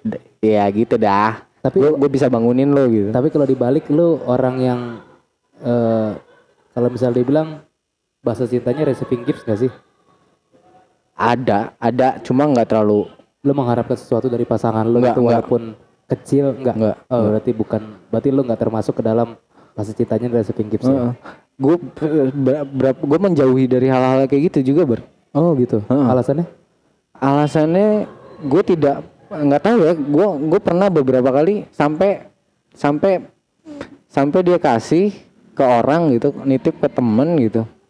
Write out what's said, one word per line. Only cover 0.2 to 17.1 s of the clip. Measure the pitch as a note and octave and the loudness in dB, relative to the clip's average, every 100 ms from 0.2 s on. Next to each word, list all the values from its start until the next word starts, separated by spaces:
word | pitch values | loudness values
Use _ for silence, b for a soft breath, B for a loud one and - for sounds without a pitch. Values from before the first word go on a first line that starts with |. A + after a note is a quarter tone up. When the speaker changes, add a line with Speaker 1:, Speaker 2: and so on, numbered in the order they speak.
| - _ | -16 _
Speaker 1:
ya | G#2+ G#2 G2+ | 0 2 2
gitu | G2+ A#2 A#2+ | 0 0 2
dah. | G#2+ G2 G#2+ A2+ - _ | 2 2 2 -2 -16 _
Speaker 2:
Tapi | C3+ F#3+ | -2 2
Speaker 1:
Gue, | D3 | 2
gue | D3+ C#3 | 2 0
bisa | C3+ C3+ | 2 0
bangunin | A#2+ A#2 B2 C#3 | 2 0 2 2
lo | C#3+ C3 | 2 2
gitu. | A2 G2+ | 2 0
Speaker 2:
Tapi | A#2+ C#3+ | 0 0
kalau | D#3 | 0
dibalik | C3+ B2+ B2 C#3+ - | 0 0 0 0 0
lu | D3 E3+ D3+ | 0 2 0
orang | - B2 B2+ C3 | -2 0 0 -2
yang, | B2+ B2 A#2+ A2+ - _ _ _ _ _ | -2 -2 -6 -14 -20 _ _ _ _ _
eh, | C3 A#2+ A#2 A2+ G#2+ F#2+ _ _ _ _ _ | -4 0 0 0 -4 -8 _ _ _ _ _
kalau | - A#2+ | -4 -4
misal | A#2+ B2 | -2 -2
dibilang | A#2+ B2 D3 D#3 D3+ _ _ _ _ _ _ | 0 0 0 -2 -10 _ _ _ _ _ _
bahasa | - A2+ | -6 -4
cintanya | B2 B2 A#2+ C3 D3+ | -2 -2 -2 -2 -2
receiving | B2 B2+ A#2+ | -4 -4 -6
gifts | A#2+ D3+ | -4 -8
nggak | - G#2 | -4 -2
sih? | B2+ - _ _ _ _ _ _ _ _ _ - _ _ _ | -2 -6 _ _ _ _ _ _ _ _ _ -20 _ _ _
Speaker 1:
Ada, | - G#2+ A#2+ A#2+ G2+ A2+ _ | -4 0 0 0 -2 -2 _
ada, | A#2 B2 B2+ A#2 | -4 0 0 -2
cuma | - B2+ D3 | -2 0 2
nggak | B2+ A2 | 2 2
terlalu. | A2 G#2 G#2 F#2+ - _ _ | 2 2 2 -2 -10 _ _
Speaker 2:
Lu | C#3 | -2
mengharapkan | C#3 B2 A#2+ A#2 | -2 0 -2 -2
sesuatu | B2 - A#2 C3 | -6 -2 -2 -2
dari | A#2+ | -4
pasangan | A#2 A2+ A#2+ A2 | -2 -2 0 0
lu | A2 A#2 | 0 2
Speaker 1:
Nggak, | B2 | 2
Speaker 2:
itu | A#2+ | 2
Speaker 1:
nggak. | A#2+ | 2
Speaker 2:
walaupun | A#2 A2+ A#2+ A2+ A2 _ _ _ | 0 0 -4 -4 -16 _ _ _
kecil, | - - C#3 C#3 | -8 -2 0 0
nggak? | B2+ B2+ | -2 -4
Speaker 1:
Nggak, | A2+ A2 - | 0 -2 -2
Speaker 2:
Oh, | _ | _